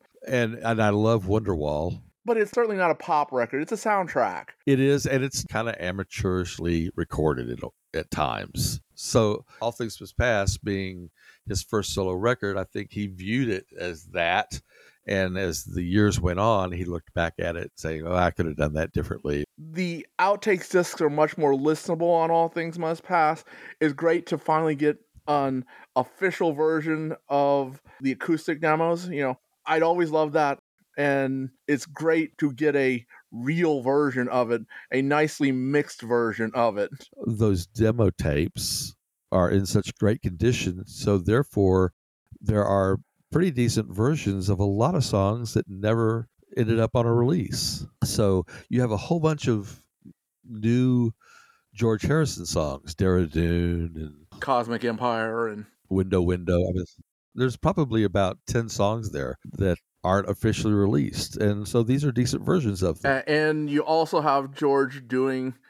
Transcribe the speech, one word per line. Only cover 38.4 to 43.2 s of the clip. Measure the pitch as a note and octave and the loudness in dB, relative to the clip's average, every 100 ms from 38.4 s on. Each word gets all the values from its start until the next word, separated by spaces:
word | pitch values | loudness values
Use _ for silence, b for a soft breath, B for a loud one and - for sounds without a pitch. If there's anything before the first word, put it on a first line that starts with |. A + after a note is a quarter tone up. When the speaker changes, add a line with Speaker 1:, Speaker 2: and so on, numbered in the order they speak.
| E2+ - - - - - _ _ _ | -2 -4 -6 -6 -8 -14 _ _ _
Speaker 1:
are | F#2+ F2+ | 0 2
in | G2 | 2
such | G2 G#2+ - | 2 0 -2
great | - G#2 G#2+ | -2 0 0
condition, | - F2 A2+ A#2+ F#2+ F2+ F#2+ | -2 0 0 2 -2 -6 -10
so | - - G2+ | -6 0 2
therefore | F2+ A2+ C#3+ - F#2+ F#2 F#2 - _ _ _ - | 4 2 2 2 4 4 2 0 _ _ _ -14
there | - G#2+ | -2 0
are | G2+ G2+ F#2+ F#2+ - _ | 2 2 2 0 -4 _